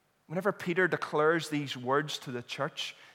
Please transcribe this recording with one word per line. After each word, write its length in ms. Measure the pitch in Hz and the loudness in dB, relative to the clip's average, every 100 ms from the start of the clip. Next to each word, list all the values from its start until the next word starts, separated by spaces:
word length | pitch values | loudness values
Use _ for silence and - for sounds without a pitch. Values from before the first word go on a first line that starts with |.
| _ _ - | _ _ -8
Whenever 240 | 170 196 | -2 0
Peter 360 | - 180 170 175 | 0 0 2 4
declares 640 | 151 - 156 156 165 151 | 2 0 4 4 4 0
these 260 | 147 139 127 | -4 -4 -4
words 440 | 123 139 151 - | 0 2 0 -6
to 120 | - | -8
the 120 | 120 | -8
church, 520 | - - 139 - - - - | -8 -4 -4 -4 -10 -12 -20